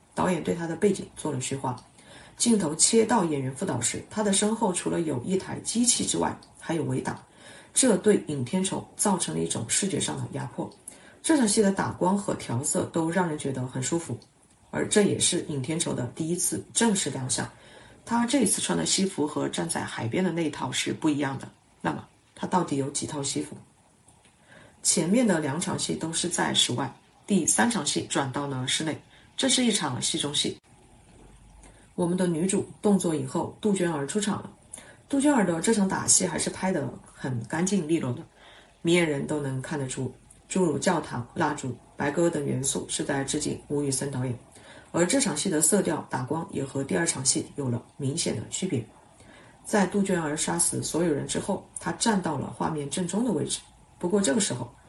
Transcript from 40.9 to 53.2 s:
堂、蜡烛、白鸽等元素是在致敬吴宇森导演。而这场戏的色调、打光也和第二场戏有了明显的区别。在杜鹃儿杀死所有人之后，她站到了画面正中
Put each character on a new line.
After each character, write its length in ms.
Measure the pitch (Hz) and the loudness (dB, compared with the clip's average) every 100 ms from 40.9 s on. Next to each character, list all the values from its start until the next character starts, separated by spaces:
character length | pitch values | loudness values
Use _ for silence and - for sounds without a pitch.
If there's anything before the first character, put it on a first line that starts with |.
| 165 | 0
堂、 260 | - 131 117 | -2 -6 -6
蜡 180 | - 151 147 | -2 0 0
烛、 200 | 131 110 - - | -6 -8 -12 -4
白 140 | 143 | -2
鸽 180 | 147 170 | 2 2
等 160 | 156 139 | 2 -2
元 180 | 131 | -2
素 220 | 131 - - | -2 -2 -4
是 160 | - | -4
在 200 | 156 139 | -2 -2
致 160 | 135 151 | -2 -2
敬 200 | 147 123 - | -2 -4 -2
吴 120 | 147 | -2
宇 80 | 143 | 0
森 220 | 135 143 | -2 -2
导 120 | 135 | -2
演。 140 | 123 117 - - - - - | -2 -4 -10 -20 -20 -20 -4
而 120 | 160 | 2
这 160 | 180 277 | 4 4
场 160 | 208 143 | 2 0
戏 140 | 196 | 0
的 100 | 156 | 2
色 200 | - 202 | 4 4
调、 240 | 170 - - | 2 -2 -4
打 100 | 135 | -4
光 260 | 127 156 - | -2 -4 -4
也 120 | - | -6
和 200 | 135 139 | -4 -4
第 120 | 135 175 | -2 0
二 80 | |
场 220 | 170 - 135 | 0 0 0
戏 220 | - - - | 0 -4 -4
有 120 | 135 | -2
了 160 | 117 - - | -4 -6 -6
明 180 | 135 160 | -4 -2
显 200 | - 110 | -2 -4
的 120 | - | -6
区 180 | - 190 | -6 -2
别。 180 | 139 - - - - - - - - | -2 -4 -12 -20 -20 -20 -20 -20 -20
在 240 | - 208 180 | 0 2 2
杜 160 | 202 | 2
鹃 180 | 190 175 | 2 0
儿 160 | 156 156 | 0 -2
杀 220 | - 170 | -2 0
死 240 | - 151 | 0 0
所 200 | 139 151 | -2 0
有 80 | 175 | 2
人 140 | 139 135 | 0 -2
之 140 | - | -4
后， 280 | - 185 - - | -2 -4 -6 -8
她 120 | - | -8
站 280 | 170 - 202 | 0 2 2
到 160 | 170 139 | 2 -2
了 160 | - - | -4 -4
画 140 | 165 | -2
面 180 | 156 143 | -2 -4
正 200 | - 175 | -4 -2
中 180 | 196 | 0